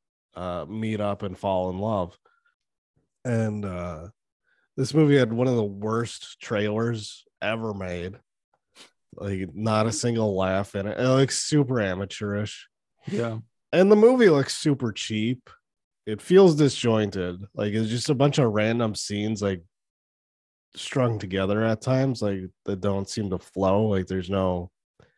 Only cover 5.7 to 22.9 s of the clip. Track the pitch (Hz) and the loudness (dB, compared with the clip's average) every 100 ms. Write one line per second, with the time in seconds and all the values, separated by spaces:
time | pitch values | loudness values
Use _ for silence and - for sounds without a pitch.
5.7 | 98 107 113 117 - - - - 107 104 | -4 -4 -4 -4 -10 -18 -16 -4 -2 -2
6.7 | 107 117 117 104 - _ - 101 113 113 | -2 -2 -4 -8 -16 _ -8 -4 -4 -6
7.7 | 98 92 87 90 107 _ _ _ _ _ | -6 -8 -8 -10 -12 _ _ _ _ _
8.7 | - - _ _ - 98 95 92 95 110 | -20 -20 _ _ -12 -8 -6 -8 -6 0
9.7 | 107 110 110 123 117 110 95 92 95 101 | 2 0 0 -2 0 0 0 0 0 -2
10.7 | 101 98 - 127 131 131 - - 151 127 | -6 -6 -2 2 4 2 0 0 0 2
11.7 | 127 101 90 98 - 104 101 104 - - | 0 0 -2 -6 -6 -4 -4 -4 -10 -20
12.7 | _ _ _ - 202 117 113 - _ - | _ _ _ -8 -4 -4 -6 -12 _ -2
13.7 | 160 196 208 226 262 214 147 135 - 156 | 4 6 8 8 8 6 6 2 -2 -2
14.7 | 139 117 101 - 107 110 127 - - _ | 0 -2 -4 -4 -2 -2 -4 -10 -20 _
15.7 | _ _ _ - 107 - 185 190 151 143 | _ _ _ -8 -8 4 8 8 8 2
16.7 | - 120 110 104 98 90 90 101 - 104 | 2 2 2 2 -2 -4 -6 -12 -4 -2
17.7 | 107 110 120 131 131 143 147 120 104 107 | 0 -2 -2 -2 2 2 4 2 2 2
18.7 | 120 110 98 - 104 107 107 101 92 87 | 0 -2 -4 -6 -4 -2 -2 -2 -4 -10
19.7 | _ _ _ _ _ _ _ _ _ _ | _ _ _ _ _ _ _ _ _ _
20.7 | - - 143 120 110 101 95 95 104 113 | -14 -6 0 0 -2 -4 -2 0 0 0
21.7 | 110 - 131 135 120 104 98 92 _ - | 0 0 0 0 -2 -4 -4 -8 _ -8
22.7 | 98 101 | -4 -2